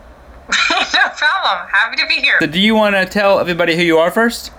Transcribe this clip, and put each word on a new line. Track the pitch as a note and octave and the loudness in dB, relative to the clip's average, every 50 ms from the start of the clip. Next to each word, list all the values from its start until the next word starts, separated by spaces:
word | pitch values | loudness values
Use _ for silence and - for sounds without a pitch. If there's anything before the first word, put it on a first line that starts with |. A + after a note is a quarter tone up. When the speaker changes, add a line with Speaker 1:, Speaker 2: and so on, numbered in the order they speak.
| - - - - - - - - - - | -20 -20 -20 -20 -20 -20 -20 -18 -8 -6
Speaker 1:
<laughs> | - - - - E4+ F#4+ - - | -4 -2 -2 -2 -2 -2 -4 -2
No | - F4+ F#4+ - - | 0 0 0 -2 -2
problem. | - D4 D#4 F4 F#4+ E4 A3+ G3 F3 F3 - | -2 -2 -2 -2 0 -2 -2 -2 -4 -4 -2
Happy | - G3 A3+ A#3 C4 | 0 0 0 0 -2
to | D4 - | -4 -2
be | - - | -2 -2
here. | - - C4+ G3+ E3+ | 0 0 0 2 2
Speaker 2:
So | D#3+ | 0
do | D3+ D#3 F#3 | 0 0 0
you | G3+ A3 A3 | 2 2 4
wanna | A3 G#3+ G#3 G3+ F#3+ F#3 | 2 2 2 2 0 -2
tell | F#3 - G#3 G3+ G3 G3 - | -2 -2 0 2 2 2 2
everybody | B2+ F3 F3 E3 E3+ E3+ D#3+ | 0 -2 0 0 0 0 2
who | F3 F3 | 0 2
you | E3 D#3+ D#3+ | 2 4 4
are | E3 F3+ | 2 2
first? | F3 A3+ A#3 A#3+ - - - - - | 2 2 0 0 0 -4 -14 -16 -18